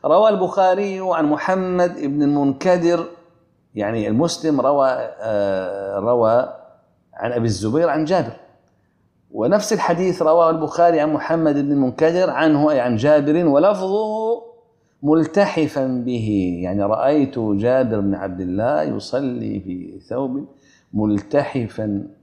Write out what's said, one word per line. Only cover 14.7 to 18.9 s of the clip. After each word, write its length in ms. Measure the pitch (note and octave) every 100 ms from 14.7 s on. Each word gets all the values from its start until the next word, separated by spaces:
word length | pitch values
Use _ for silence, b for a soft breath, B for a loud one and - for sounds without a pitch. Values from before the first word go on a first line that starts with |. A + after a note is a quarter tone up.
| _ _ _
ملتحفاً 840 | C#3+ D#3+ D#3 G3+ G3+ E3+ D3 C#3+ C3
به، 720 | B2+ A#2+ A#2+ A2 G#2 F#2 F2
يعني: 200 | F2+ G2+
"رأيت 560 | G2+ A2 C3 D3+ C3+ B2
جابر 600 | A2 G2+ A#2 C3 B2 G#2+
بن 160 | G2
عبد 260 | F2+ F#2+ F#2
الله 400 | F2+ F#2 A#2 D3+
يصلي 800 | D#3